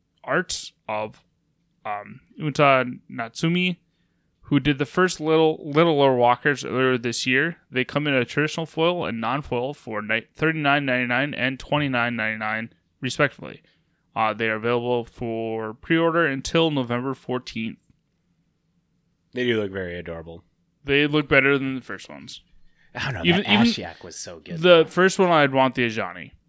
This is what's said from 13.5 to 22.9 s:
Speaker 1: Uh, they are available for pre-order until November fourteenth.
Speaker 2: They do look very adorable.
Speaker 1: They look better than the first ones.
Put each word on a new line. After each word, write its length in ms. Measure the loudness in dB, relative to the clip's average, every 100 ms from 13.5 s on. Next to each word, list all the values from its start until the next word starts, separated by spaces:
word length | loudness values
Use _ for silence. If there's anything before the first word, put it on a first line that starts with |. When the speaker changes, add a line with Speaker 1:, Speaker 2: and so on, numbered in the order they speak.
| -16 _ _ _ _ _
Speaker 1:
Uh, 200 | -2 -2
they 160 | 0 -2
are 60 | -2
available 500 | 0 -2 0 -2 -4
for 680 | -10 -8 -6 -6 -6 -8
pre-order 540 | -10 0 2 2 2 0
until 440 | -2 -2 0 2
November 420 | 0 -2 -2 -4
fourteenth. 680 | -6 -4 -6 -6 -8 -8 -10 _ _ _ _ _ _ _ _ _ _ _ _ _ _ _
Speaker 2:
They 120 | -4 0
do 160 | 0
look 100 | -2
very 260 | -6 -8 -10
adorable. 460 | -10 -12 -14 -18 _ _ _ _
Speaker 1:
They 240 | -2 0 2
look 220 | 0 4
better 280 | 4 4 2
than 180 | 0 -6
the 60 |
first 280 | -10 -16 -16
ones. 320 | -18 -18 -20 _ -20 -20 _ _